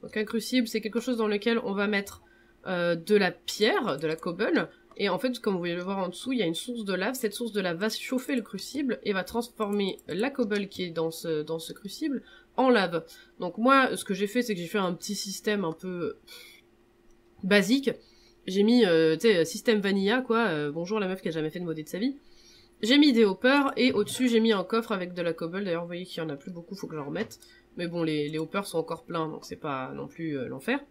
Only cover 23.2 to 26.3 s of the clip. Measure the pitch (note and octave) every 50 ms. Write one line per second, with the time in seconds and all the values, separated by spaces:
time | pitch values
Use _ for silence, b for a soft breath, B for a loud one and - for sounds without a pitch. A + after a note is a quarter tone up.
23.2 | A3+ G3+ - - - B3+ C#4 C#4+ C#4 C#4 - - B3 B3+ - G3+ G#3 - - -
24.2 | B3+ B3 A#3 A3+ A3 A3+ A3 G3 F3+ - - A3+ A3+ - A3 F#3+ F3+ F3+ F3+ F3
25.2 | E3+ E3+ E3 E3 E3+ E3 E3+ F#3+ G#3 F#3+ E3 E3 F3 E3+ F3 F3 F#3 F#3 - -
26.2 | E3 D#3+